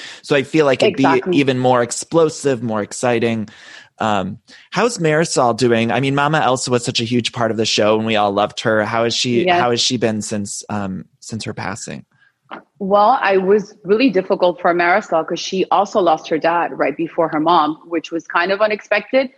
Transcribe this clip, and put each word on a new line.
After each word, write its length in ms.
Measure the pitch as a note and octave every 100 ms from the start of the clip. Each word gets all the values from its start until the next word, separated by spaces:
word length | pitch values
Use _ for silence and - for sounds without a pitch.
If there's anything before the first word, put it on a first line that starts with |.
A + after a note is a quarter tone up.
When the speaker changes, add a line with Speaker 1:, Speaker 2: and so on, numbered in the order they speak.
| - -
Speaker 1:
So 160 | - D3
I 60 |
feel 240 | B2+ D#3 C#3+
like 160 | C3
it'd 140 | - A#2
Speaker 2:
Exactly. 320 | C#3 F#3 F#3+
Speaker 1:
be 60 | F3
even 200 | C3+ B2+
more 240 | B2+ B2
explosive, 800 | A#2 - - E3 D#3+ - C#3+ B2+
more 200 | A#2 G#2+
exciting. 640 | G2+ - B2+ A#2+ A#2 A2+ G#2+ - - - - -
Um, 420 | A2 G#2 F#2 A2+ _ - -
how's 280 | - A3+ G#3
Marisol 580 | D#3+ D3+ E3 - B2 A2
doing? 340 | B2 A#2 A2+
I 100 | A#2
mean, 140 | C3+
Mama 260 | C#3 C#3+ D#3
Elsa 300 | A#2 B2+ -
was 140 | B2
such 160 | A#2+ -
a 40 |
huge 280 | A2+ A#2+ A2+
part 180 | - A2+
of 60 | A2
the 80 |
show 320 | A2+ - G#2+ A2
and 80 |
we 120 | A2 A2
all 140 | G#2
loved 280 | G2+ G#2 -
her. 240 | A#2+ A2
How 200 | G#2 A#2
has 100 | A#2
she, 320 | A2+ B2+ A#2+ F3+
Speaker 2:
Yes. 120 | F3
Speaker 1:
how 120 | B2
has 100 | A#2+
she 160 | - B2
been 240 | A2+ A2
since, 420 | G#2 G#2+ G2+ - -
um, 380 | G#2 G2 F#2 - _
since 240 | - A2+
her 100 | G#2+
passing? 500 | G#2+ G#2 G2 - D2 - _ _ _ - - - -
Speaker 2:
Well, 400 | G3 G3+ G#3 C4
I 180 | G3 F#3+
was 360 | F#3 G#3+ G3 -
really 260 | E3+ G#3+ C4
difficult 500 | F#3 F#3 G3 F3+ F3
for 120 | F#3
Marisol 520 | F3 F3 F#3+ - E3 D#3+
'cause 140 | E3+
she 240 | - F#3+ -
also 280 | E3+ G3+ A3+
lost 280 | F3 D#3+ -
her 100 | D#3+
dad 400 | E3 E3+ D#3 -
right 180 | C#3+ C#3+
before 320 | D#3+ - D#3+
her 120 | D#3
mom, 360 | D#3+ F3 D3+ D#3 -
which 260 | E3 -
was 140 | E3 -
kind 260 | F3 F3
of 80 | G3
unexpected. 680 | G#3+ G#3 - G3+ G3 C4 C4